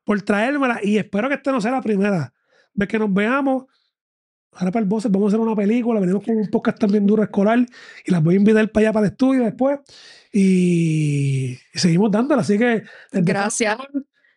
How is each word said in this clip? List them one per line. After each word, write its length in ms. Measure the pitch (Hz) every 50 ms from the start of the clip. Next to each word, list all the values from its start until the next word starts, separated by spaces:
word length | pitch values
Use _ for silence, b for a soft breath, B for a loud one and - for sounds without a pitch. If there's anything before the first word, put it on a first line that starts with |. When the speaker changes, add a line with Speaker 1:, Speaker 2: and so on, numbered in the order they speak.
| b
Speaker 1:
por 160 | - 208 196 202
traérmela 560 | - 202 202 226 262 294 285 277 247 233 226
y 160 | 208 208 214
espero 300 | 202 - - - 202 240 277
que 60 | 277
esta 160 | 269 - 277
no 100 | 269 233
sea 80 | 180 233
la 120 | 269 262
primera 520 | - 226 208 190 202 208 196 165 131 - _ _ _ _ _ _ _ _ -
vez 160 | 196 196 -
que 80 | 226
nos 160 | 214 214 208 185
veamos. 520 | 202 208 226 269 285 277 269 262 254 262 _ _ _ _ _ _ _ _ _ _ _ _ _ _ _ _ _ _
Ahora 180 | - 180 185
para 100 | 180 233 214
el 60 | 180
Boss 140 | 220 220 190 226
vamos 160 | 190 190 214
a 80 | 202 208
hacer 40 | 226
una 160 | 226 226 220
película, 440 | 214 196 202 233 247 220 240 226 208
venimos 240 | 185 175 190 202 -
con 100 | 233 226
un 140 | 214 208 -
podcast 300 | 240 - - 226 - -
también 260 | 226 196 202 214 202
duro 160 | 196 220 220
escolar 380 | 208 208 - 202 190 214 233 247 240 - B B B B B B B
y 80 | -
las 100 | 185 170 156
voy 100 | 170 185
a 40 |
invitar 320 | 202 208 220 214 214 220 214
para 160 | - 214 214
allá, 60 | 220 214
para 120 | 220 208
el 60 | 202
estudio 320 | - - 262 262 269 254 240
después 360 | 208 - - 254 277 285 277 _ B B B B B B B B B B
y, 1160 | 202 190 190 185 180 180 180 175 170 170 160 156 156 151 147 143 143 139 139 135 131 131 123
y 280 | 127 - _ _ - -
seguimos 320 | - 175 165 180 220 226
dándola, 300 | 190 214 247 294 302 233
así 160 | 147 202 208
que 260 | 208 247 240 226 202 - B B B B B
les 120 | B 190 170
Speaker 2:
Gracias. 520 | 180 202 196 202 214 - - 226 208 220
Speaker 1:
deseo, 260 | 247 277 277 285 269 - _ b b b b b